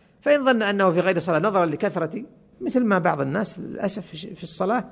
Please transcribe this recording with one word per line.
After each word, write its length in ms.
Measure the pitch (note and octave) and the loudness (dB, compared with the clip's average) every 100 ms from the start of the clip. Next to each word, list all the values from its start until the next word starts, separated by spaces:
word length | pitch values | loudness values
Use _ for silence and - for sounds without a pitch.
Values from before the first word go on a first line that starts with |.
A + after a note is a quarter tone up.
| _ _ | _ _
فإن 240 | C#4+ D4 | 2 2
ظن 180 | C4 A#3 | 4 2
أنه 300 | G3+ G3+ F#3+ | 2 2 4
في 80 | E3+ | 4
غير 180 | F3+ F3 | 2 0
صلاة 200 | E3+ D#3 | 0 0
نظراً 280 | G#3 F#3+ E3+ | 2 2 0
لكثرة، 560 | D3+ G#3 - - - C4+ - _ _ | 0 -2 -2 -4 -6 -12 -18 _ _
مثل 240 | B3 B3 | -2 0
ما 140 | A3+ F#3+ | 2 2
بعض 220 | E3 D#3 | 2 0
الناس 380 | C3+ F3 F#3+ F3+ | -2 -2 -4 -6
للأسف 480 | - - G3 G#3 - D#3 | -12 -6 -6 -6 -8 -14
في 260 | F#3 F#3 | -16 -12
الصلاة 420 | F3 - F#3 B3 - | -10 -4 -2 -2 -4